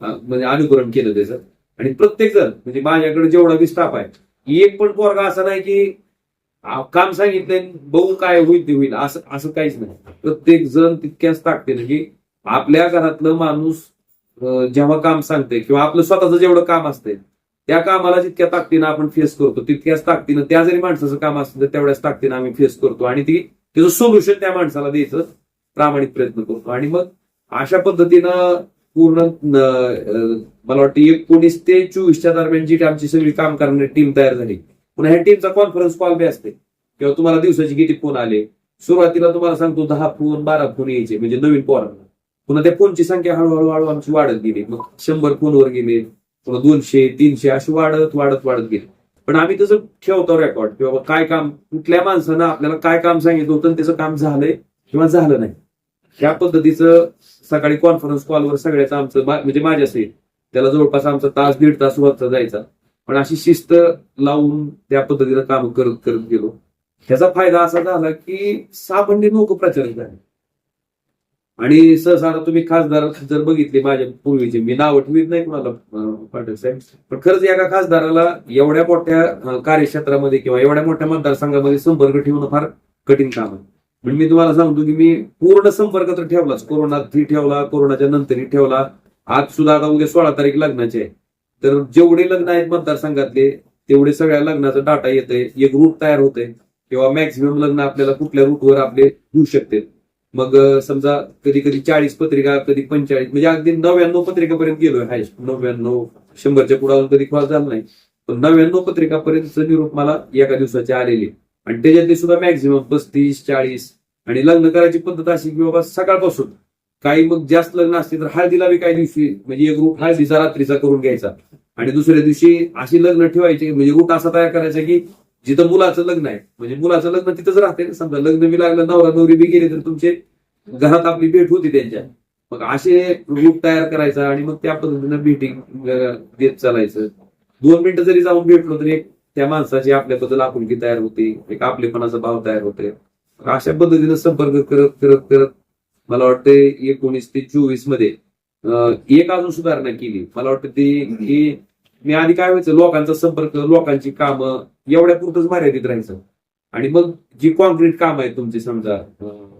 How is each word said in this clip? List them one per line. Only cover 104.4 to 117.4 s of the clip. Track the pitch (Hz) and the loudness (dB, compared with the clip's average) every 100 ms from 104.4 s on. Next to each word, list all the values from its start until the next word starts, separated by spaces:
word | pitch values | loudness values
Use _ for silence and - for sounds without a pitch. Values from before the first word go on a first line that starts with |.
| 165 165 160 156 | -2 -2 -2 0
गेलोय | 156 123 117 | 0 0 -4
हायस्ट, | 120 101 - | -6 -8 -10
नव्याण्णव, | 123 131 123 120 117 123 117 - _ - | -10 -6 -6 -6 -4 -4 -6 -14 _ -6
शंभरच्या | 147 139 127 135 | 0 2 2 0
पुढे | 135 | 2
अजून | 139 135 | 0 2
कधी | 139 135 | 0 0
क्रॉस | 147 | -2
झाला | 139 151 143 | -2 -2 -2
नाही, | 113 110 _ _ _ - | -6 -10 _ _ _ -10
पण | 120 | -2
नव्याण्णव | 147 165 160 185 | 4 4 4 2
पत्रिकापर्यंत | 185 170 156 156 156 156 160 - | -2 -2 -2 -2 -2 -2 -4 -4
निरोप | 156 156 151 147 | 0 0 -2 -4
मला | 143 - - | -2 -4 -4
एका | 131 135 131 | 0 2 0
दिवसाचे | 131 123 120 | -2 -4 -2
आलेले | 127 123 117 101 - _ _ - | -2 0 -2 -4 -10 _ _ -10
आणि | 117 | 0
त्याच्यातले | 156 165 170 165 | 4 4 4 0
सुद्धा | 170 170 | 2 2
मॅक्झिमम | 180 156 139 139 | 2 0 0 0
पस्तीस, | 127 143 143 139 143 135 - | 0 -4 -2 -2 0 -2 -4
चाळीस. | 135 131 123 - _ _ _ - | -4 -4 -6 -14 _ _ _ -6
आणि | 123 147 | 0 4
लग्न | 170 165 | 4 4
करायची | 170 170 165 | 4 2 2
पद्धत | 180 160 160 | -6 -6 -4
अशी | 165 160 | -4 -4
की | 151 | -4
बाबा | 165 170 | -2 0
सकाळपासून | 165 - 185 185 180 156 - - _ _ _ _ | -2 -4 -2 0 0 -4 -8 -12 _ _ _ _
काही | 143 151 160 | -2 2 2
मग | 165 | 0